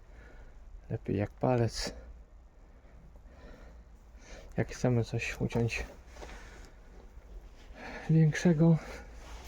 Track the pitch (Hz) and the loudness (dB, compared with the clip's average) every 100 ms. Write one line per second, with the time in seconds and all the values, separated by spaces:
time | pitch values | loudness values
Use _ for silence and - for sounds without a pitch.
0 | - - - - - - - - - 113 | -18 -20 -20 -18 -18 -18 -16 -16 -6 -6
1 | - 98 104 - 131 127 113 - - - | 0 0 0 2 4 4 4 0 -6 -6
2 | - - - - - - - - - - | -14 -16 -18 -20 -20 -20 -20 -20 -20 -20
3 | - - - - - - - - - - | -20 -20 -20 -18 -18 -18 -18 -18 -20 -20
4 | - - - - - - - - 127 120 | -20 -20 -18 -16 -8 -4 -4 0 2 4
5 | 113 117 - - - 117 117 - - - | 2 -2 -4 -4 -2 2 0 0 -6 -10
6 | - - - - - - - - - - | -18 -16 -14 -14 -16 -16 -18 -18 -20 -18
7 | - - - - - - - - - - | -18 -18 -16 -16 -16 -18 -18 -16 -12 -8
8 | - 160 156 147 180 151 165 160 - - | 2 6 6 6 4 8 8 8 4 -12
9 | - - - - | -14 -14 -14 -12